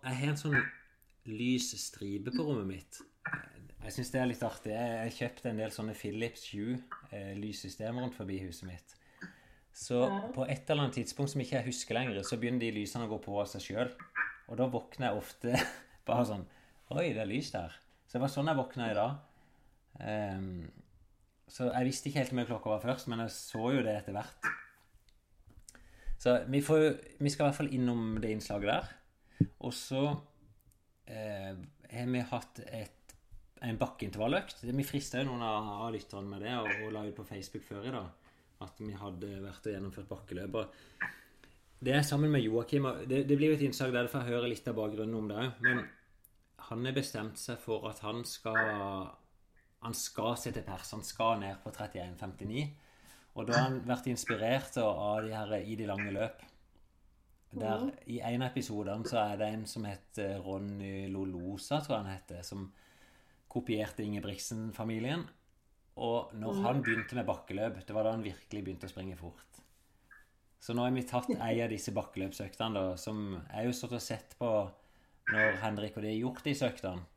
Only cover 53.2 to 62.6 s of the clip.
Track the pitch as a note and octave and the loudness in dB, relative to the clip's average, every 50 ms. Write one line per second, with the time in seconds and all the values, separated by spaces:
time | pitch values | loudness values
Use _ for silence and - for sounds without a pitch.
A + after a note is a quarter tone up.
53.2 | - _ - - A2 G#2+ A#2+ A#2+ B2+ C3 C3 B2+ A#2 A#2+ B2 B2 - C3 B2 A2+ | -20 _ -6 -6 0 4 6 6 6 6 2 0 0 0 0 0 2 -2 -2 -2
54.2 | - - A#2+ G#2 G#2+ A2+ B2+ C#3 C#3+ - - C3 A#2 G#2+ G2 D2+ G#2 G#2 G#2 G#2+ | 0 0 0 2 4 4 4 4 2 0 0 2 4 4 4 4 2 2 2 2
55.2 | A2 A2 A2 A2 G#2+ G2+ G#2+ G2+ F2+ G#2 A2 G#2 A2+ G2+ G2 G2+ G#2 G#2 G2 G2 | 2 0 -2 -2 -2 0 0 -2 0 -2 -2 -2 0 0 0 0 0 0 0 0
56.2 | A2 A2+ - - - - - - - _ - - - - _ - _ - - - | 0 -2 -2 -8 -18 -20 -20 -20 -20 _ -20 -20 -20 -20 _ -20 _ -20 -20 -20
57.2 | _ _ - _ _ - - - A3 - - A2 B3+ C#4 C#4 - - - A#2 A#2+ | _ _ -20 _ _ -12 -6 -2 0 2 2 2 0 -2 -4 -6 -8 -6 -6 -2
58.2 | - A2+ A#2+ A#2+ C3 B2+ - C3+ B2 - A2 G#2 G#2+ G2 G2 A2 A2+ - - A#2 | -2 0 0 2 0 0 0 -2 -2 -2 -2 -2 -2 -2 -2 -2 -2 0 2 2
59.2 | G#2+ G#2 G#2 G2 G#2+ G#2+ G#2+ A2 A2 G#2 - A#2 G#2+ G2+ G2 F#2+ - - - - | 2 2 2 0 0 0 0 -2 -4 -6 -6 -6 -4 -4 -6 -8 -10 -12 -6 -4
60.2 | G#2 G2 G2 G2 F2+ F#2+ F#2+ G2 G2+ G2+ G2+ G2+ G2+ G2 G2 F#2+ G2 F#2+ F#2+ F#2+ | -2 -2 -2 -2 -4 -4 -4 -2 -2 -4 -4 -4 -4 -4 -4 -4 -4 -2 -2 -2
61.2 | F#2+ F#2+ F#2 F2+ F2 F#2 G2+ F#2+ - - C#3+ D3+ D3 - C3 A2 G2+ G2 F#2+ F#2+ | -2 -2 -2 -4 -4 -4 -4 -6 -2 0 0 0 2 0 0 0 0 -2 -6 -8
62.2 | - - F2+ F2 E2+ - - G2 | -8 -12 -12 -10 -10 -8 -6 -8